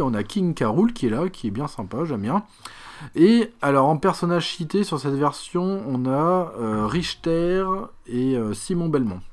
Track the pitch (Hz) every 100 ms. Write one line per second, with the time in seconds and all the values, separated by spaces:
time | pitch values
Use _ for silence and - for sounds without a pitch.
0 | 139 110 104 - 180 160 117 110 180 165
1 | 123 110 180 185 117 101 147 - 95 113
2 | 165 127 101 175 214 - - - - -
3 | 143 143 175 233 220 - 143 139 135 151
4 | 190 170 175 175 156 - 165 196 202 151
5 | 139 139 143 - - 175 180 196 165 127
6 | 127 135 160 185 170 101 113 107 107 170
7 | 165 - - 165 170 185 190 190 - -
8 | - 123 131 127 110 107 - 175 170 147
9 | 120 92 -